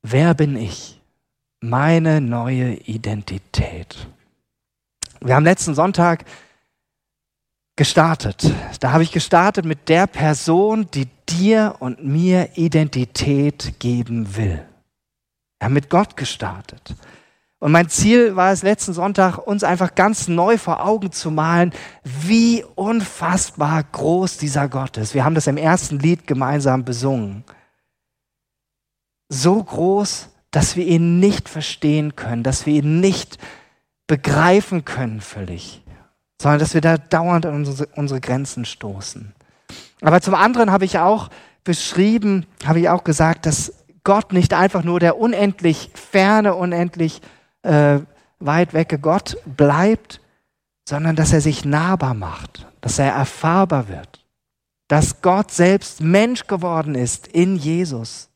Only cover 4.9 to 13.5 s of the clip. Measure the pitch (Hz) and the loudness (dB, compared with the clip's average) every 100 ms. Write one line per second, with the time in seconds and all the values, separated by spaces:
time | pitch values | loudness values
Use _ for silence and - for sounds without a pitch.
4.9 | _ - _ 123 131 156 185 - 143 180 | _ -16 _ 0 4 4 2 0 0 0
5.9 | 190 175 165 - - _ _ _ _ _ | 2 2 0 -6 -20 _ _ _ _ _
6.9 | _ _ _ _ _ _ _ _ - 143 | _ _ _ _ _ _ _ _ -2 2
7.9 | - 165 165 107 - 151 - - - 127 | 4 2 0 -4 0 0 0 -8 -6 0
8.9 | 156 165 170 - 170 190 202 165 151 - | 2 2 -2 2 4 4 0 -4 -6 0
9.9 | 165 196 - 151 147 - 170 208 220 196 | 2 2 0 0 0 0 2 2 0 -4
10.9 | 139 127 _ - 170 196 220 214 - 127 | -6 -6 _ -8 0 2 4 2 -2 -10
11.9 | - 139 151 185 180 170 - 165 156 151 | -8 -2 0 2 2 0 -2 0 2 0
12.9 | 131 123 - - 139 143 | -2 -4 -4 -2 2 0